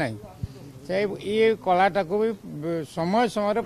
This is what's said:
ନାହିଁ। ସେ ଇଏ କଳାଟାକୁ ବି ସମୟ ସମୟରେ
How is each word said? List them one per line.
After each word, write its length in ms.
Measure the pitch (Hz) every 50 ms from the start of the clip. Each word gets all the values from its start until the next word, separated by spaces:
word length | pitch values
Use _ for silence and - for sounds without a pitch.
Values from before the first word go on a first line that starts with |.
ନାହିଁ। 160 | 147 120 110 104 - - - - - - - - - - - - -
ସେ 80 | - 180 196 208 190 202 135 151 190
ଇଏ 160 | 214 220 220 226 220 - -
କଳାଟାକୁ 480 | 185 180 175 190 202 160 196 180 156 196 208 220 226 220 - - 170 156 147
ବି 100 | 147 170 170 165 147 - -
ସମୟ 300 | 170 165 175 196 233 247 208 -
ସମୟରେ 260 | 214 208 208 208 226 226